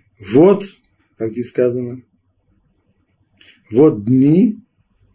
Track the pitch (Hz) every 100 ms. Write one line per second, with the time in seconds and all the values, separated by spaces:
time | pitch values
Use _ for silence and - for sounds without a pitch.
0 | _ _ 101 120 180 202 - - _ _
1 | _ _ 110 110 117 - 123 123 120 127
2 | - _ _ _ _ _ _ _ _ _
3 | _ _ _ _ - _ _ 107 151 110
4 | 104 131 139 170 214 - _ _ _ _
5 | _